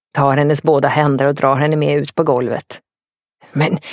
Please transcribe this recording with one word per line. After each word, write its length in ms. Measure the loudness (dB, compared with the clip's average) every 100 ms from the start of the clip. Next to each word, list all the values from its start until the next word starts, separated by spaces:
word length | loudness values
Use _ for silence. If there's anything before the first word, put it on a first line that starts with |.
| _
Tar 240 | 0 2 2
hennes 260 | 2 0
båda 240 | 2 2 2
händer 400 | 2 0 2 0
och 80 | 0
drar 200 | 0 2
henne 200 | 0 0
med 220 | 0 -2
ut 180 | -4 -4
på 80 |
golvet. 580 | 0 0 -2 -6 -10 -20 _ _ _ _ _ _ _
"Men 280 | -4 -2 -2 -8